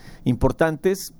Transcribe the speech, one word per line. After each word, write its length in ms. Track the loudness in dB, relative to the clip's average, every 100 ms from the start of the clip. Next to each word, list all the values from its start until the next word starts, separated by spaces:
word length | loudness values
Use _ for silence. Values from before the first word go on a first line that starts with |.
| -20 -6
importantes, 880 | -2 2 0 2 0 2 -2 -2 -6